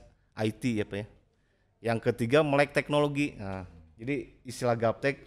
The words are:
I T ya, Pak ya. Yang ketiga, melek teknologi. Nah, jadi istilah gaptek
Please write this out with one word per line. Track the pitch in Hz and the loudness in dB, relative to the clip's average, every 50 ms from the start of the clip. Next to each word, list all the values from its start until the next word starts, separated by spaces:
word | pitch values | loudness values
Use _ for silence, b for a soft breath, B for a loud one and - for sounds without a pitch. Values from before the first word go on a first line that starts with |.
| - - - _ _ _ _ | -16 -20 -20 _ _ _ _
I | - 113 110 | -4 -4 -4
T | 107 - - 123 117 104 | -4 -2 -2 -2 0 0
ya, | 104 - | -2 -2
Pak | - 98 | -4 -6
ya. | 107 - - - _ _ _ _ _ _ _ _ _ _ _ _ - 113 113 | -8 -8 -12 -20 _ _ _ _ _ _ _ _ _ _ _ _ -2 -2 -2
Yang | 113 - 127 | 0 0 0
ketiga, | 117 - 120 113 127 151 | 0 0 0 4 4 4
melek | 160 147 143 139 147 139 - | 4 6 4 4 4 4 2
teknologi. | 151 131 - 147 147 147 147 143 139 147 139 - - | -2 -2 2 2 2 2 2 0 -2 -4 -4 -4 -8
Nah, | 104 98 95 95 90 90 - - - - - | -8 -8 -8 -8 -10 -12 -16 -20 -20 -20 -20
jadi | - 113 123 143 131 110 - - - | -12 -6 -6 -4 -4 -6 -8 -14 -20
istilah | _ 127 113 - 131 120 117 | _ -14 -10 -4 0 0 0
gaptek | 113 113 113 107 - - 139 139 - - | 2 2 0 0 2 -2 -2 -2 -2 -6